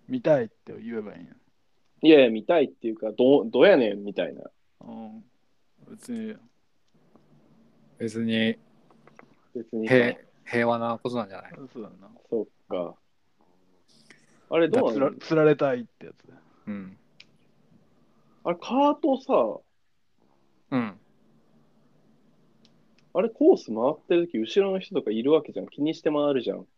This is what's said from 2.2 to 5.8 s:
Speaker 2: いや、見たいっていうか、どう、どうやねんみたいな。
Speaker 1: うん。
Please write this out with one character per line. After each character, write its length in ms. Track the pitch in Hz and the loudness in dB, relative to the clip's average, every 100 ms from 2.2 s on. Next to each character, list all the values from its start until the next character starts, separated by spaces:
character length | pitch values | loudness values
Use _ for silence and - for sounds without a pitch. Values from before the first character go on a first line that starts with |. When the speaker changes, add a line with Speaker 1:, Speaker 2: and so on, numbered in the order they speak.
Speaker 2:
い 20 | |
や、 60 | 123 | 8
見 140 | 110 | 2
た 160 | 104 175 | 0 0
い 40 | |
っ 40 | 139 | 0
て 200 | - 113 | -4 -8
い 20 | |
う 60 | 107 | -6
か、 160 | 110 | -8
ど 300 | 104 123 139 | 2 4 4
う、 80 | 113 | 2
ど 100 | 120 | 4
う 60 | 180 | 6
や 100 | 170 | 6
ね 180 | 110 | 2
ん 100 | 101 | -2
み 80 | 104 | -8
た 160 | 98 85 | -6 -6
い 60 | |
な。 160 | - - _ _ _ | -8 -20 _ _ _
Speaker 1:
う 120 | - | -18
ん。 320 | 113 110 - - _ _ _ _ _ | -16 -16 -20 -20 _ _ _ _ _